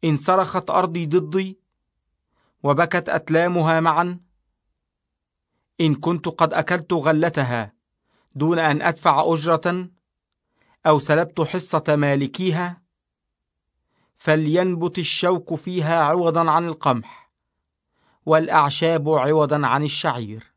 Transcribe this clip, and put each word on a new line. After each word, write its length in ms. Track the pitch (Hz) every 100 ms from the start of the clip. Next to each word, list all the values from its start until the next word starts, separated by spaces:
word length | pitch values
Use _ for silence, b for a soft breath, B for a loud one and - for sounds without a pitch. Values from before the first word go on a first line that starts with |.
إن 140 | 165 147
صرخت 520 | 147 185 175 185 -
أرضي 360 | 180 180 165 165
ضدي، 540 | 175 156 180 190 190 _ _ _ _ _ _ _ _ _ _
وبكت 460 | 143 143 170 180 170
أتلامها 680 | 175 - 160 175 175 160 165
معا، 400 | 165 156 175 180 _ _ _ _ _ _ _ _ _ _ _ _ _ _ _ _
إن 140 | 160 143
كنت 320 | 165 170 170
قد 260 | - 160
أكلت 400 | 170 160 175 151
غلتها 800 | 170 143 156 170 160 131 120 104 _ _ _ _ _ _ 135
دون 240 | 156 170
أن 220 | 160 147
أدفع 520 | 170 160 175 143 160
أجرة، 560 | 165 156 160 170 180 180 _ _ _ _ _ _ _ _ _ 160
أو 140 | 151
سلبت 420 | - 151 170 -
حصة 420 | 156 - 131 165 147 147
مالكيها، 880 | 143 139 135 139 185 165 175 175 _ _ _ _ _ _ _ _ _ _ _ _ _ _ -
فلينبت 760 | 156 156 165 185 175 175 175
الشوك 540 | 156 - 180 180 -
فيها 500 | 160 - 180 156 165
عوضا 480 | 151 170 170 160 165
عن 160 | 156 170
القمح، 640 | 160 147 123 113 - _ _ _ _ _ _ _ _ _ _ -
والأعشاب 840 | 156 160 160 143 139 165 165 147
عوضا 580 | 156 131 156 147 147 139
عن 160 | 131
الشعير. 720 | 151 - 165 123 107 110 -